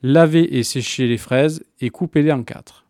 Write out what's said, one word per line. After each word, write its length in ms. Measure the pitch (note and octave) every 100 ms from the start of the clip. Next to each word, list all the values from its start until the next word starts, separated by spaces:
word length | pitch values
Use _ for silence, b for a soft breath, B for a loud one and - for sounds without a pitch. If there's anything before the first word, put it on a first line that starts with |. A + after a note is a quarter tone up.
Lavez 540 | B2+ D3+ E3 E3 E3 C3
et 40 |
séchez 440 | A2+ C3 A#2 - B2
les 120 | A#2
fraises 460 | - B2+ D3+ D#3 - _
et 100 | B2
coupez-les 420 | - F3 D#3 D3
en 100 | C#3
quatre. 440 | A#2 - - _ _